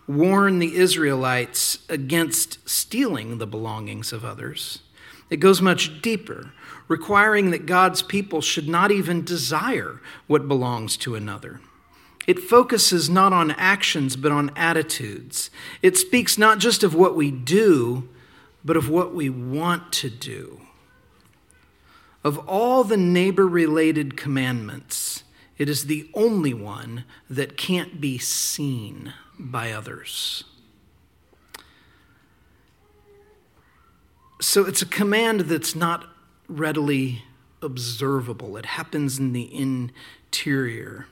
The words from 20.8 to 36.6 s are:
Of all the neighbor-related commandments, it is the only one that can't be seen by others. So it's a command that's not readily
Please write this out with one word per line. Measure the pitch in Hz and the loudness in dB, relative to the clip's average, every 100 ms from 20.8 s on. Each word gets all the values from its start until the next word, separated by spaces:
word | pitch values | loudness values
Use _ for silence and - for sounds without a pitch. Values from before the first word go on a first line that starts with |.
| _ _ _ _ _ _ _ _ _ _ _ - _ _ | _ _ _ _ _ _ _ _ _ _ _ -20 _ _
Of | 151 143 147 | -4 -2 -2
all | 190 233 262 | 0 4 4
the | 214 214 | 4 4
neighbor-related | 180 180 185 190 190 175 160 156 160 156 143 - | 4 4 4 4 4 4 2 4 2 2 -2 -6
commandments, | 139 135 127 123 107 120 - - - - - _ _ - | -4 -2 -2 -2 -6 -12 -10 -8 -6 -8 -14 _ _ -6
it | 143 | -4
is | 143 135 | -2 -4
the | 151 151 | -4 -6
only | - 226 208 151 | 0 2 2 0
one | 117 104 101 113 120 120 - - | -2 -8 -12 -12 -12 -14 -20 -10
that | 131 135 - | -6 -6 -6
can't | - 180 170 175 | -2 -2 -2 -6
be | 143 127 | -6 -4
seen | - - - - 147 123 107 - - - - - | -4 -4 -4 -4 -4 -6 -8 -14 -16 -18 -20 -18
by | 131 120 113 | -10 -8 -8
others. | 110 - - - - - - - _ _ _ _ _ _ _ _ _ _ - _ _ _ _ _ _ _ _ _ _ _ _ 415 415 415 403 403 427 _ _ _ _ _ _ _ _ _ - | -8 -12 -14 -12 -8 -8 -8 -12 _ _ _ _ _ _ _ _ _ _ -20 _ _ _ _ _ _ _ _ _ _ _ _ _ _ _ -20 _ _ _ _ _ _ _ _ _ _ _ -6
So | - 202 190 | 0 2 2
it's | - | 0
a | 180 | -2
command | - 202 208 226 220 | 0 2 2 2 0
that's | 156 160 156 160 | 0 -2 -4 -2
not | 170 165 - _ _ _ - | -2 -2 -8 _ _ _ -14
readily | 160 | -6